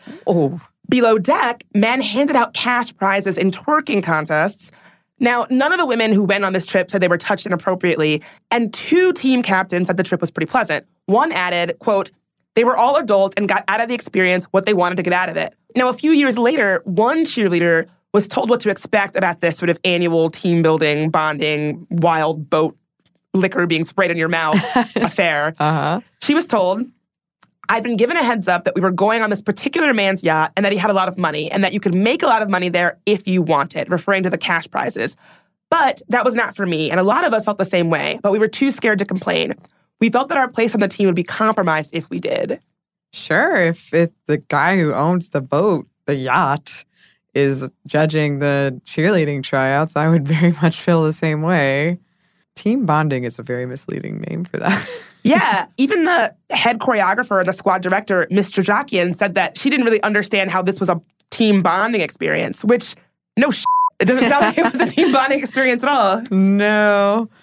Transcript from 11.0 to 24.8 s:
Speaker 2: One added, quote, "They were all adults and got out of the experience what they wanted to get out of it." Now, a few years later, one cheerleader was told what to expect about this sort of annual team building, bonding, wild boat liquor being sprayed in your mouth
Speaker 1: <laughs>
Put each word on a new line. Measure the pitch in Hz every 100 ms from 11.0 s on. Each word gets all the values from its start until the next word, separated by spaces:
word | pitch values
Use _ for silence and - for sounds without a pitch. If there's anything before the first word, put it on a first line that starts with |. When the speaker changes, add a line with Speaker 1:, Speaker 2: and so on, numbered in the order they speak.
| -
Speaker 2:
One | 214 320
added, | 233 180 175 175 -
quote, | - 202 190 _ _ _ _ 220
"They |
were | 240 233
all | 240 285
adults | 220 196 196 202
and | 202
got | 202 196
out | 214
of | 233
the | 240
experience | - 202 185 180 180
what | 196 190
they |
wanted | 196 175 180
to |
get | 175
out | 180 180
of | 156
it." | 160 - _ 247
Now, | 254
a |
few | 247 302
years | 302 277 233
later, | 240 302 202 180 -
one | 180 233 320 320
cheerleader | 240 196 175 170 165 160 _ _
was | 208 214
told | 254 247
what | 240
to | 208
expect | 190 - 214 196 190
about | 185 170
this | 170 165
sort | 175
of | 165
annual | 185 175 170 165 160
team | - 180 170
building, | 160 156 151 147 160
bonding, | 156 156 147 151 147 151 165 -
wild | 170 170 160 156 156 147
boat | 160 160 - _ _ _ _ _
liquor | 190 185 185 175
being | 160
sprayed | 165 - 180
in | 170
your | 160
mouth | 165 156 175 -
Speaker 1:
<laughs> | 247